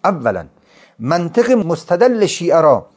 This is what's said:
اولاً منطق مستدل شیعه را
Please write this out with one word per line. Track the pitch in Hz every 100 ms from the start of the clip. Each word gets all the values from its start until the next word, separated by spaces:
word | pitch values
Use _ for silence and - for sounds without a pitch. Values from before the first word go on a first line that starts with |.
اولاً | 180 175 113 92 76 _ _ _ _ _
منطق | 120 170 170 233 233
مستدل | 247 165 160 - 175 247 233 196
شیعه | - 175 165
را | 156 117 -